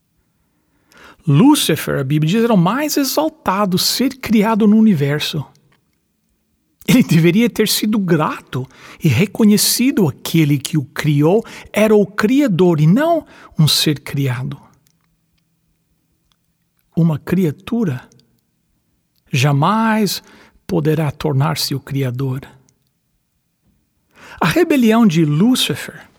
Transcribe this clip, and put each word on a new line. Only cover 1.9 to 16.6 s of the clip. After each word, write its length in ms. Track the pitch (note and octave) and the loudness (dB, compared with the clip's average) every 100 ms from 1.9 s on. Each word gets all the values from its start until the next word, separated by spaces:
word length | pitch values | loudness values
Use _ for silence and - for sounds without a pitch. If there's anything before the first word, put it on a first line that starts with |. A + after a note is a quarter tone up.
| C#3+ | -4
a 40 | |
Bíblia 280 | C3+ D3+ D#3 | -2 -2 0
diz, 120 | A3+ | 0
era 100 | A#3 | 2
o 40 | G#3 | 2
mais 380 | E3+ B3 D4+ D4 | 2 -2 -4 -4
exaltado 800 | C4+ - D#4 - - F#3 G#3 F3+ | -4 -2 -4 -4 -4 -2 0 -2
ser 400 | - - C4 - | -2 -2 -4 -4
criado 480 | - G#3+ G#3 A3 G#3+ | -2 0 2 2 4
no 120 | A3 | 4
universo. 680 | A3 D#3+ C#3 D3 - D#3+ - _ _ _ _ _ _ _ _ _ _ _ _ _ - | 4 2 0 -4 -6 -8 -10 _ _ _ _ _ _ _ _ _ _ _ _ _ 0
Ele 160 | B3+ | 2
deveria 460 | - E3 E3+ F#3 A#3+ | 4 4 4 2 0
ter 180 | - A3 | 0 -2
sido 320 | - G#3+ A3 | -2 -2 -2
grato 680 | F#3 E3+ D#3+ - - C3 B2+ - - - | 0 0 -2 -6 -10 -10 -10 -16 -20 -4
e 40 | E3 | 0
reconhecido 960 | A#2 - - G#3+ G#3 - - B3+ C#4 D#3 | 2 0 2 4 4 0 0 0 2 0
aquele 500 | - - E3 D3+ C#3+ | -2 -2 0 2 0
que 200 | - D#3 | -2 -6
o 80 | C3 | -6
criou 600 | - D3+ C#3+ D3+ G#3 - - - | -4 -2 2 2 0 -2 -14 -8
era 220 | - G#3+ | -2 2
o 120 | G#3+ G3 | 2 0
Criador 760 | - G#3+ C4+ C#4+ E3 F3+ E3 | -2 0 2 2 2 2 4
e 80 | D3+ | 2
não 400 | A3 D#4+ E4 - - - - | 2 2 -2 -4 -18 -8 0
um 80 | D3+ | 0
ser 320 | - - C#3+ | 0 -2 -4
criado. 580 | - C#3+ C3+ A#2+ C3+ C#3 _ _ _ _ _ _ _ _ _ _ _ _ _ _ _ _ _ _ _ _ | -6 -6 -4 -6 -10 -12 _ _ _ _ _ _ _ _ _ _ _ _ _ _ _ _ _ _ _ _